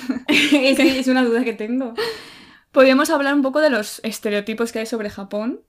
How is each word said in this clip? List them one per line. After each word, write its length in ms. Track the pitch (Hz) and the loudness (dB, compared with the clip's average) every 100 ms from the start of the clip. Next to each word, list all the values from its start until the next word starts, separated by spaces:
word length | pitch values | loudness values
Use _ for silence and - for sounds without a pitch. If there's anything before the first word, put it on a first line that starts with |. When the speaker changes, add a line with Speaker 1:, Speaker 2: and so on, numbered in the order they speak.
| - | -8
Speaker 1:
<laughs> 160 | - - | -8 0
Es 480 | 294 294 294 262 262 | 0 4 4 4 4
que 220 | 269 262 | 2 2
es 100 | 262 | 2
una 160 | 254 | 2
duda 180 | 247 233 | 2 0
que 120 | 240 | -2
tengo. 400 | 214 214 254 254 233 466 440 - - - - _ | -4 -6 -4 -4 -6 -6 -8 -14 -20 -20 -20 _
Speaker 2:
Podríamos 380 | 285 262 262 311 | 4 6 6 2
hablar 240 | 311 277 | 0 0
un 60 | 285 | 0
poco 200 | 269 277 | 0 2
de 100 | 302 | 2
los 300 | 233 208 - | 0 -4 -10
estereotipos 680 | 226 208 220 208 202 220 233 | -10 -8 -4 -4 -4 -4 -4
que 80 | 233 | -6
hay 60 | 226 | -8
sobre 220 | 226 208 | -8 -8
Japón, 520 | 202 196 208 226 403 | -10 -10 -6 -6 -8